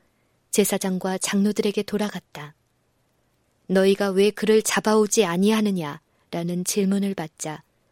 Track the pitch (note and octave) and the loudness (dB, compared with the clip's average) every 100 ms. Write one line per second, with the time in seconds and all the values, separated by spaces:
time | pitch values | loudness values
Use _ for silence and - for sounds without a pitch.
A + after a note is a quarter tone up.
0 | _ _ _ _ _ - G3 G3 F#3+ F#3 | _ _ _ _ _ 2 2 0 -2 -4
1 | F#3+ F#3 - G3+ G#3 G#3 G#3 G3+ G#3 G#3 | -4 -4 -2 0 2 0 -2 -2 -4 -4
2 | G#3 F3+ - D3 D3 - _ _ _ _ | -4 -8 -14 -16 -16 -20 _ _ _ _
3 | _ _ _ _ _ _ - F#3+ F#3+ G3 | _ _ _ _ _ _ 0 2 4 2
4 | G3+ F#3+ G#3 - G#3+ A3 - G3 A3 G#3+ | 0 2 0 0 2 2 2 0 2 2
5 | G#3 - F3+ F3 G3+ A3 G#3 F#3 D3 D#3 | 2 2 0 2 2 2 0 -2 -6 -10
6 | _ _ _ E3+ E3+ F3 F#3 G#3 F#3+ G3+ | _ _ _ -6 -4 -4 -4 0 0 0
7 | G3 F#3+ D#3+ - D#3 D3+ _ _ _ | -2 -4 -10 -10 -12 -12 _ _ _